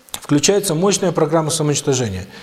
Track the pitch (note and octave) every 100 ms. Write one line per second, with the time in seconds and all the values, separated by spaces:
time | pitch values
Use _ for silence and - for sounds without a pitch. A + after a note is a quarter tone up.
0 | - - - D3 D3 G3 G3 D#3 G3+ F#3+
1 | F#3 E3+ D3+ E3 D3+ - D3 C#3+ - B2+
2 | A#2 F#2 F#2 -